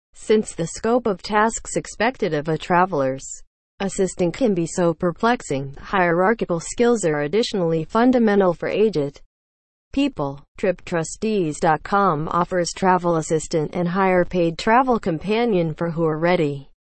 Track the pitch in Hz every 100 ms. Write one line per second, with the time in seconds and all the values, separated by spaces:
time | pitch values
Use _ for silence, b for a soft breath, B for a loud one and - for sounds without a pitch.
0 | _ - - 220 - - 165 - 226 247
1 | 240 180 - 208 226 - - 165 - -
2 | 226 - 190 151 156 156 - 175 185 151
3 | 135 135 - - - _ _ - 196 -
4 | 180 - 175 - 247 175 165 - 170 165
5 | 180 - 226 247 - 135 139 - - 196
6 | 175 165 190 233 180 165 - - 240 233
7 | 170 151 147 202 240 202 165 160 156 220
8 | 254 247 214 202 185 165 160 180 220 160
9 | 139 - - _ _ _ _ _ _ 277
10 | 285 - 139 143 - - 190 175 - 170
11 | 160 - 220 208 156 147 170 151 - 202
12 | 190 147 165 175 175 180 165 - 190 180
13 | 175 160 - 160 - 160 147 180 175 190
14 | 190 180 175 185 165 165 220 240 262 233
15 | 196 156 185 220 240 180 165 151 170 165
16 | 160 151 170 180 147 139 139 _